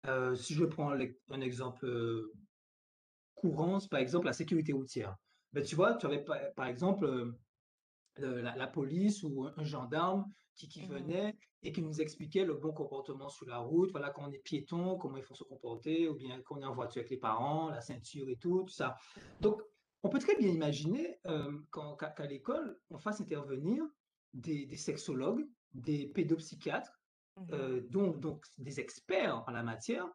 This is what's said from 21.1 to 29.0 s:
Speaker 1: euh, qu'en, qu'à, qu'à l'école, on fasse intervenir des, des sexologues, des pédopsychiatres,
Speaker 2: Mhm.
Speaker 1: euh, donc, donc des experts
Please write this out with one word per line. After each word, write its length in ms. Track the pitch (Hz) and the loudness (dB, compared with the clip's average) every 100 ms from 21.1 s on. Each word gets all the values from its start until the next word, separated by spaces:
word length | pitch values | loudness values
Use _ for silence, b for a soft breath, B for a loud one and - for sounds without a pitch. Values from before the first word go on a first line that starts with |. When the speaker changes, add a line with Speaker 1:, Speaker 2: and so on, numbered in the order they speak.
| - 180 | -4 -2
Speaker 1:
euh, 320 | 156 143 147 151 | 0 0 -6 -8
qu'en, 260 | 156 151 143 | -8 -8 -6
qu'à, 140 | 156 | -8
qu'à 160 | - 147 | -6 -6
l'école, 520 | 139 - 302 277 - _ | -6 -2 -2 -2 -8 _
on 80 | 160 | -6
fasse 220 | 214 208 | -4 -2
intervenir 640 | - 147 143 135 160 269 311 _ _ _ _ | -2 -4 -2 -2 2 2 0 _ _ _ _
des, 320 | 127 120 147 131 | -10 -2 -2 -4
des 100 | - | -6
sexologues, 680 | - 143 - 131 139 233 302 _ _ | -4 -4 -2 0 2 0 -2 _ _
des 360 | 127 123 147 139 | -8 -2 -2 0
pédopsychiatres, 920 | - 151 165 - - - 185 - _ _ _ _ - | 0 2 2 0 -6 -2 -2 -4 _ _ _ _ -14
Speaker 2:
Mhm. 120 | 175 | -6
Speaker 1:
euh, 280 | 151 131 127 117 | -2 0 -2 0
donc, 320 | 190 196 147 | 2 4 2
donc 240 | 156 151 - - | -2 -4 -12 -12
des 200 | 131 143 | -8 -6
experts 640 | - - | -6 -10